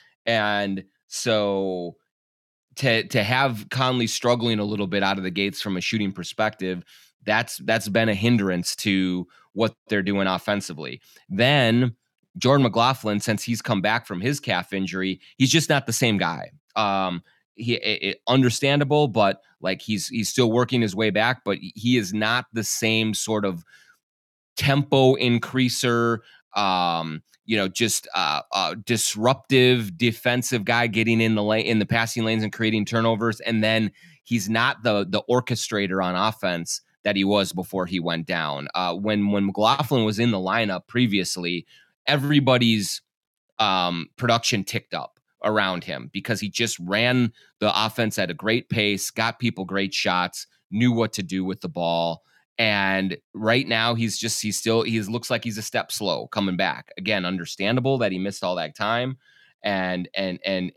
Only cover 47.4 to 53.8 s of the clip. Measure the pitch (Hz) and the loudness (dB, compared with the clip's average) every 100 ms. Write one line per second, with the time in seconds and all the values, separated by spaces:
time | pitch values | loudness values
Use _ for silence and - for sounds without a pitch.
47.4 | _ _ 104 98 110 - 110 107 90 82 | _ _ 0 2 0 0 -2 -2 -4 -4
48.4 | 107 113 - 113 104 98 - - 113 - | -2 -2 -2 -2 0 -2 -4 -2 -4 -2
49.4 | 120 - 92 98 98 - 101 90 90 - | -4 -4 -4 -2 -2 -2 0 0 -2 -6
50.4 | - _ _ 104 123 117 110 - 85 95 | -16 _ _ 2 2 2 0 -4 -6 -4
51.4 | 92 92 90 85 85 85 85 82 _ _ | -4 -6 -8 -4 -2 0 -2 -4 _ _
52.4 | _ - 113 101 95 95 95 85 _ 95 | _ -2 0 2 2 0 -2 -6 _ -4
53.4 | 110 123 101 113 | 0 2 0 0